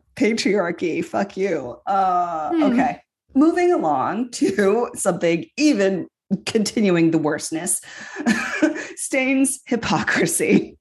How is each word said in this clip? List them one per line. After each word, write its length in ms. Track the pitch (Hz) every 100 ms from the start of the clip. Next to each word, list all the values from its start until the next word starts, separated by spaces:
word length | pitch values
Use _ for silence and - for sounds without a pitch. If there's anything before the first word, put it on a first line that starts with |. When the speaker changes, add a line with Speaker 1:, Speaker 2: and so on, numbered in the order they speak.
| _ -
Speaker 1:
Patriarchy, 880 | 208 233 220 202 175 170 175 151
fuck 320 | - - - -
you. 420 | 196 156 127 117 -
Uh, 680 | 196 190 180 175 160 151
Speaker 2:
Hmm. 120 | 330
Speaker 1:
okay. 360 | 294 240 - - _ _ _ 262
Moving 380 | 311 349 349
along 580 | 349 160 135 123 190 247
to 580 | - 285 - 196 220 240
<laughs> 40 | -
something 500 | 202 175 170 170 - -
even 500 | 294 214 196 190 - _ _ 196 -
continuing 680 | 226 196 - 208 175 165
the 60 | 160
worstness. 640 | 151 151 - 160 165 - - - - - 254
<laughs> 680 | 214 - - 320 - - -
Stain's 640 | - 277 262 269 269 - -
hypocrisy. 1120 | 233 - 165 - - 165 - 233 - - -